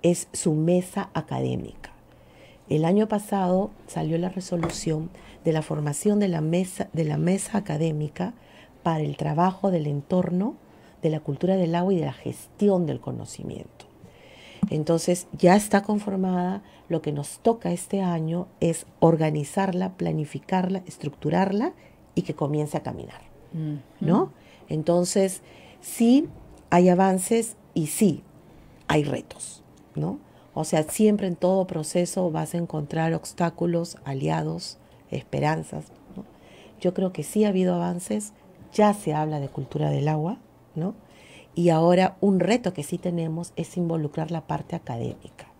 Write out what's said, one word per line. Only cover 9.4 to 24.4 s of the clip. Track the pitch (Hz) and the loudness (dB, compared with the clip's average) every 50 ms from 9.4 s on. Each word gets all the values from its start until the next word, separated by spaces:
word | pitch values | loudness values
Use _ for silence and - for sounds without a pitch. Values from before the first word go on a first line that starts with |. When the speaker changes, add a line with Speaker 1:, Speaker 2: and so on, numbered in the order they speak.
| 175 190 185 - - 196 | 2 2 2 0 0 2
Speaker 1:
del | 180 165 151 147 | 2 2 0 0
entorno, | 143 143 147 - 185 180 175 170 175 180 196 254 339 - - - - - - - - - | -2 -4 -2 0 0 0 2 2 0 0 -2 -2 -4 -10 -20 -20 -20 -20 -20 -20 -14 -2
de | - 160 | -2 0
la | 156 151 | 0 0
cultura | - - 143 - - 180 190 | -4 -6 -4 -2 0 2 2
del | 190 180 160 170 | 2 2 2 2
agua | 170 180 190 | 0 2 2
y | 196 170 | 2 0
de | 151 | 0
la | 143 | -2
gestión | 127 - - 123 120 - - - - - 202 202 190 180 175 | -6 -6 -8 -8 -8 -8 -14 -20 -4 2 4 4 4 4 2
del | 147 135 127 | 0 -2 -4
conocimiento. | - 135 127 117 107 - - - - - - - - - - - - - - - - - - - - - - - - - - - - - | -6 -8 -8 -8 -10 -12 -12 -12 -10 -10 -10 -10 -14 -16 -20 -20 -20 -20 -20 -20 -20 -20 -20 -20 -20 -20 -20 -20 -20 -20 -4 -4 -2 0
Entonces, | - 151 151 160 170 165 - - 180 180 - - - | 0 -2 2 2 2 2 4 0 0 0 -2 -10 -2
ya | - - 175 185 | 6 8 8 8
está | 208 208 - - 202 | 8 6 4 2 2
conformada, | 208 - 214 208 208 208 196 190 185 185 180 180 180 180 190 196 - - - - - - | 2 2 -2 -2 -2 -2 -2 0 0 0 0 0 0 -2 -2 -6 -10 -16 -20 -20 -6 -4
lo | 170 160 | -4 -2
que | - 156 | -2 -2
nos | 147 143 143 - - - | -4 -4 -6 -8 -12 0
toca | _ 233 233 233 - 175 | _ 2 2 2 -2 -4
este | 175 180 - - - 196 | -4 -4 -4 -4 -2 0
año | 190 180 170 165 160 160 165 175 180 - - - | 0 0 0 0 -2 -2 -2 -4 -6 -8 -4 0
es | - 170 165 - - - - - | 0 0 0 -2 -6 -16 0 4
organizarla, | - 165 165 156 160 156 151 151 143 - - 202 196 196 180 180 185 185 185 | 4 4 6 4 2 0 0 -2 -4 -2 -2 -2 -2 0 0 -2 -4 -4 -4
planificarla, | - 170 170 156 156 151 - - 151 - - 190 185 180 180 190 185 185 | -4 -4 -2 -2 -2 -4 -6 -8 -14 -6 -2 -2 0 0 0 -4 -6 -8
estructurarla | - - - - 147 - - - 151 165 180 190 196 190 208 254 349 - - - - - - - _ _ | -12 -16 -10 -10 -10 -10 -4 -4 0 2 2 2 2 0 0 -2 -2 -4 -8 -20 -20 -20 -20 -20 _ _
y | - | -4
que | 151 - 147 | -4 -4 -4
comience | - 156 139 147 151 151 147 - | -4 -2 -2 0 -2 -2 -2 -4
a | 156 - | -6 -6
caminar, | - - 80 - - - - - - - - - - | -6 -10 -10 -12 -14 -16 -20 -20 -20 -20 -20 -20 -12
Speaker 2:
Ujú. | - 160 156 151 147 139 - - - - | -8 -8 -6 -6 -8 -8 -12 -18 -10 -4
Speaker 1:
¿no? | - 151 175 220 - - - - | 0 2 2 2 2 0 -6 -20